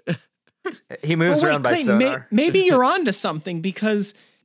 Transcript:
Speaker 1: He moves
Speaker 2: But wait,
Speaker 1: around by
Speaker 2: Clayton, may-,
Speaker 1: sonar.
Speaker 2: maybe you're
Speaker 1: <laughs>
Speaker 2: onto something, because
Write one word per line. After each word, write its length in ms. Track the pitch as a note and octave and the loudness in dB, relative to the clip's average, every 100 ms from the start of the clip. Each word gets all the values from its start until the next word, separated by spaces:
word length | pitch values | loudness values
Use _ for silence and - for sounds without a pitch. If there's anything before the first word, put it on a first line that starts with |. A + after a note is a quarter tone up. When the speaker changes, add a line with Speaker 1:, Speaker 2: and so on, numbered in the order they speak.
| - E3+ _ _ _ _ - - - - | -8 -8 _ _ _ _ -14 -14 -16 -10
Speaker 1:
He 120 | D3 E3 | -4 0
moves 260 | E3+ - | 2 2
Speaker 2:
But 40 | D#3+ | 2
wait, 60 | |
Speaker 1:
around 100 | D3 | 0
by 60 | B2 | 0
Speaker 2:
Clayton, 240 | A#2+ C4 G#2 | 0 2 2
may-, 80 | - | 0
Speaker 1:
sonar. 220 | C4+ - | -2 -2
Speaker 2:
maybe 280 | G#3+ E4 F#4+ | 0 2 2
you're 240 | F#4 C4 | 2 4
Speaker 1:
<laughs> 100 | B3+ | 2
Speaker 2:
onto 180 | F#4 C#4 | 0 0
something, 500 | F#3+ F#3+ D#3 F#3 E3+ | -2 -2 -6 -8 -6
because 520 | F#3 F3+ G#3+ G#3 G3 - _ _ | -6 -4 -2 -2 -4 -8 _ _